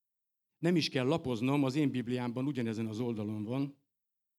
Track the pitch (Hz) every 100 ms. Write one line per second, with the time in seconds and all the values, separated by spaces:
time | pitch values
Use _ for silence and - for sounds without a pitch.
0 | _ _ _ _ _ _ 165 175 - 135
1 | 127 165 139 117 127 143 135 135 139 123
2 | 117 123 123 120 135 131 113 110 110 107
3 | 123 110 104 107 104 131 139 - _ _
4 | _ _ _